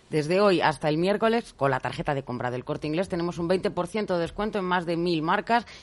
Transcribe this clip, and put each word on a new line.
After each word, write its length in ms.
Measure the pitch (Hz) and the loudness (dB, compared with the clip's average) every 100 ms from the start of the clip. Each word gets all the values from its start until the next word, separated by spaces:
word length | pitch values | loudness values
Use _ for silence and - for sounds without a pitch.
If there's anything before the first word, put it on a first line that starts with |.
| - | -4
desde 300 | 156 147 185 | -2 2 4
hoy 200 | 208 170 | 6 6
hasta 280 | 147 151 156 | 4 2 0
el 80 | 151 | 2
miércoles, 580 | 180 208 226 233 - | 2 2 2 2 -2
con 180 | - 139 | -2 0
la 80 | 131 | 0
tarjeta 340 | 123 135 160 | -2 -4 -4
de 80 | 139 | -4
compra 300 | 135 123 123 | -4 -4 -4
del 120 | 123 | -4
Corte 220 | 123 143 151 | -6 -6 -2
Inglés 220 | 160 190 | -2 -2
tenemos 300 | 175 175 170 | -2 -4 -2
un 100 | 170 | 0
veinte 240 | 185 196 | 0 0
por 160 | 180 175 | -2 -4
ciento 260 | 220 208 | -4 -2
de 60 | 180 | -2
descuento 400 | 165 - 214 202 | -2 -4 -4 -2
en 40 | |
más 220 | 185 180 170 | 0 0 0
de 100 | 165 | 0
mil 260 | 175 165 | 0 0
marcas 440 | 160 208 214 233 - - | 0 0 2 0 0 -12